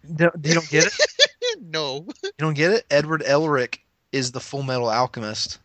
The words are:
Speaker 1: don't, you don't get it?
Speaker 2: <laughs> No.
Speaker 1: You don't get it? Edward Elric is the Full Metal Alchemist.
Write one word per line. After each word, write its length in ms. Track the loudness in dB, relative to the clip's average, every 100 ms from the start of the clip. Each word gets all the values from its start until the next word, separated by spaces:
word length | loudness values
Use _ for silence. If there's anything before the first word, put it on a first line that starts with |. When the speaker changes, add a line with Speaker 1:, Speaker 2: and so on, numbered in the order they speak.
| -10 0
Speaker 1:
don't, 180 | 0 2 0
you 80 |
don't 140 | 0 2
get 180 | 2 2
it? 60 | 2
Speaker 2:
<laughs> 60 | 0 4 2 _ -6 -6
No. 460 | -8 -6 -6 -8 -10 -12
Speaker 1:
You 80 | -12 -4
don't 160 | -4
get 180 | 0 2
it? 120 | 2 2
Edward 320 | 2 2 -2
Elric 560 | 2 2 4 0 -2 -8 _ _ _
is 180 | -4 -4
the 80 | -6
Full 220 | -8 -8
Metal 260 | -4 -2 0
Alchemist. 720 | 0 0 -2 -8 -6 -8 -10